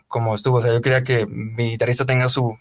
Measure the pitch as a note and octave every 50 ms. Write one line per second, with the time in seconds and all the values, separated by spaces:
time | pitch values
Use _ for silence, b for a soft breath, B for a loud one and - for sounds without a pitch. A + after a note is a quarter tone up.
0 | _ _ - A#2+ A#2 A2 G#2+ G2+ - C3 B2 A#2+ A2+ A#2+ A#2 A#2 A2+ C3+ B2+ C3
1 | B2+ C3 B2+ A#2 G#2+ G#2 G#2+ - G#2+ A2 A2+ A#2 A#2+ A2+ A2+ A2 A#2 A#2+ B2 C3+
2 | C#3 B2 C3 B2+ B2+ B2+ - C#3 B2+ A#2 A2 -